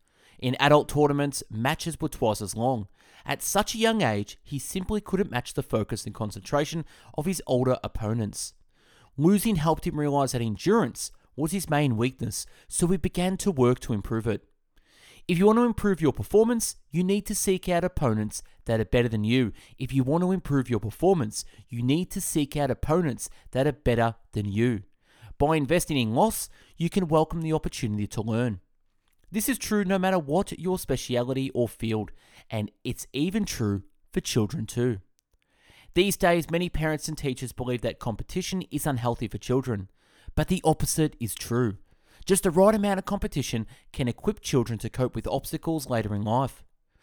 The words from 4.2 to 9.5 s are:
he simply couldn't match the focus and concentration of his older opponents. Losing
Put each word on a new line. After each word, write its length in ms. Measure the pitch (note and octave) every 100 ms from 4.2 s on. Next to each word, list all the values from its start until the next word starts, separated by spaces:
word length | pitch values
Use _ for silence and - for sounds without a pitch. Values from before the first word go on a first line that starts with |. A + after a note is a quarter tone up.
| G#2 -
he 160 | - C#3
simply 440 | - F#3+ F#3 G#3
couldn't 280 | - F#3 G3+
match 240 | B2 -
the 80 | -
focus 440 | - A2+ G#2 A2+ -
and 100 | G2+
concentration 680 | G#2+ G2+ - C#3+ D3+ E3 D3+ - - -
of 80 | D#3
his 180 | F3+ -
older 320 | B2+ B2+ B2+
opponents. 680 | G#2+ - G#2+ A#2 G#2 - - - _ _ _ _ _ -
Losing 400 | D#3 G3+ A3+